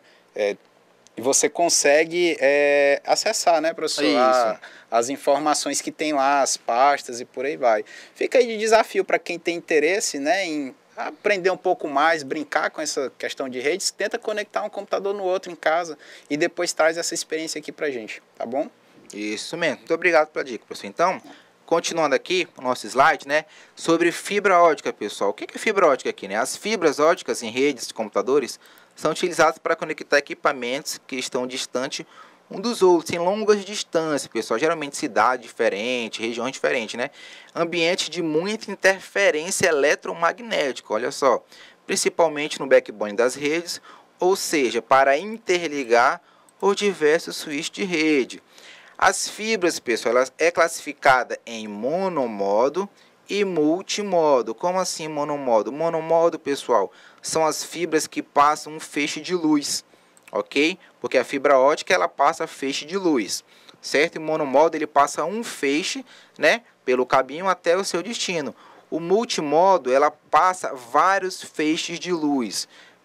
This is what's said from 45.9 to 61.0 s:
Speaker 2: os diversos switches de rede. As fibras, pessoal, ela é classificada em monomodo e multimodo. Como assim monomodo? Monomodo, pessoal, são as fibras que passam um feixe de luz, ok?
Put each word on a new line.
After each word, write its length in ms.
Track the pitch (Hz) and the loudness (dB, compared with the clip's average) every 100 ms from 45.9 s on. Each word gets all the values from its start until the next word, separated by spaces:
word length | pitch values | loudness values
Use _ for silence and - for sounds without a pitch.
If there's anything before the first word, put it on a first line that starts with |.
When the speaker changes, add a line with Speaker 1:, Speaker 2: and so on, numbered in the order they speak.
| 117 123 170 _ _ _ _ | 4 4 2 _ _ _ _
Speaker 2:
os 160 | 190 202 | 0 2
diversos 600 | 202 165 151 165 - 165 | 0 2 2 2 0 -10
switches 340 | - 147 165 | -8 -8 -8
de 120 | - | -6
rede. 580 | 202 170 156 147 117 87 - - - - - - | -4 0 2 2 0 -6 -20 -20 -20 -20 -20 -2
As 320 | 185 196 - | 0 0 -4
fibras, 520 | - 214 226 175 - | -6 -2 0 0 -2
pessoal, 360 | - 113 120 120 | -2 -2 0 2
ela 120 | 131 - | 0 0
é 140 | 160 | 0
classificada 880 | 170 165 - - 139 143 127 110 110 - | 2 0 0 -12 0 4 4 2 -6 -10
em 220 | 113 107 | -10 -10
monomodo 1200 | 101 120 170 190 160 123 104 98 104 131 147 202 _ _ _ - | -6 -4 -2 -2 -2 -2 -2 0 2 2 0 -6 _ _ _ -6
e 160 | 196 196 | -2 0
multimodo. 1080 | 170 151 175 196 - 208 180 156 131 113 113 | 2 2 2 -2 -6 0 2 4 4 2 -4
Como 240 | 175 185 | -2 -2
assim 300 | 185 - 156 | -2 -6 -8
monomodo? 640 | 151 147 147 135 113 104 | -6 -4 -4 2 2 2
Monomodo, 640 | 139 165 160 160 165 170 160 | -2 -2 -2 0 2 4 0
pessoal, 540 | - 139 - 113 95 - - - | -4 -4 0 0 0 -6 -20 -16
são 240 | - 160 156 | -6 0 0
as 200 | 147 - | -2 -6
fibras 420 | 160 170 156 - | -6 -2 -2 -2
que 160 | - | -8
passam 520 | 143 143 143 151 151 156 | -4 2 4 2 -4 -14
um 40 | |
feixe 420 | - 151 147 160 | -10 -4 -4 -6
de 140 | 151 180 | -6 -2
luz, 500 | 156 151 143 - - _ _ _ - | 2 0 0 -6 -10 _ _ _ -8
ok? 480 | 107 104 139 156 185 - _ | -6 -4 0 0 -2 -10 _